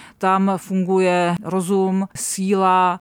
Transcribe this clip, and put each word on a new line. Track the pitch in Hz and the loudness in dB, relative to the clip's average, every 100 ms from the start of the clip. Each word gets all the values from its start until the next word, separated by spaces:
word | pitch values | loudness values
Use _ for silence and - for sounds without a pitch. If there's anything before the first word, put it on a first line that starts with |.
| - - | -20 -4
Tam | 190 190 196 190 | 0 2 2 -2
funguje | - 190 180 190 185 180 175 175 | -2 -2 0 2 2 2 0 -2
rozum, | 190 185 175 196 190 190 196 - | -4 -4 -2 0 0 0 -4 -8
síla, | - - 190 202 190 185 180 180 | -8 -6 -2 0 2 2 2 -2